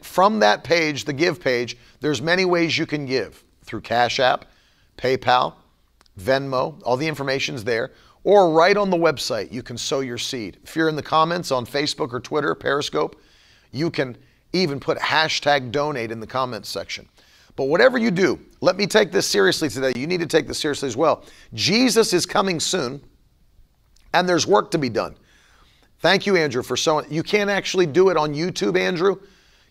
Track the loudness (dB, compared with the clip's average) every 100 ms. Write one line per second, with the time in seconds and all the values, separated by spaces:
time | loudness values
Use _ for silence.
0 | -6 2 2 4 2 2 0 0 0 -4
1 | -6 -2 -2 0 0 -2 -2 -10 _ -6
2 | -4 -2 0 2 2 2 2 -2 -2 -4
3 | -2 -4 -4 -10 _ _ -12 -10 -2 0
4 | 2 2 2 0 -4 _ _ _ _ -6
5 | -2 0 2 2 2 -6 _ _ _ _
6 | _ -8 -2 -2 0 -2 -2 -4 -4 -2
7 | -2 -4 -4 -4 -4 -6 -4 -4 -4 -10
8 | _ _ 2 4 6 6 6 4 2 2
9 | 2 0 -4 -6 -6 -10 -10 -10 -4 -4
10 | -4 -8 -8 -8 -10 -12 -8 -2 0 -2
11 | 0 2 2 0 -2 -4 -2 -2 -2 -4
12 | -6 -6 -4 -2 -2 -2 -2 -2 -2 -4
13 | -4 -6 _ _ _ _ _ -6 -4 -2
14 | -4 -6 _ _ _ -2 -2 -2 -4 -2
15 | 0 0 0 0 0 0 0 -4 -4 -4
16 | -6 -8 -8 -4 -4 -6 -10 -10 -10 -12
17 | -14 _ _ _ _ -6 0 4 4 4
18 | 0 2 2 0 -8 -2 0 2 2 2
19 | 2 0 0 2 2 2 -2 -2 -2 -2
20 | -4 -4 0 0 0 -4 -4 -4 -4 0
21 | 0 0 -4 -20 -14 -4 0 4 4 4
22 | 2 2 0 0 0 -2 -2 -2 -4 -8
23 | -16 _ _ _ _ _ _ _ _ _
24 | _ 0 2 2 2 2 2 -2 -2 -2
25 | -4 -8 _ _ _ _ _ _ _ _
26 | 2 2 2 2 2 -2 -4 -2 0 0
27 | 0 -4 -2 0 0 -2 -2 0 2 4
28 | 4 4 0 -2 -6 -4 -2 0 0 0
29 | 0 0 -6 _ _ _ _